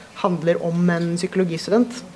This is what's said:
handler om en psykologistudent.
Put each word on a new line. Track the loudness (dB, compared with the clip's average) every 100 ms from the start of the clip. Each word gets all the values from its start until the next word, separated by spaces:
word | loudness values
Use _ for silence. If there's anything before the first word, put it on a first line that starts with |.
| -20 -4
handler | -2 0 0 0 0
om | 2 2
en | 2 0 -2
psykologistudent. | -2 0 -2 -2 0 2 2 -2 -8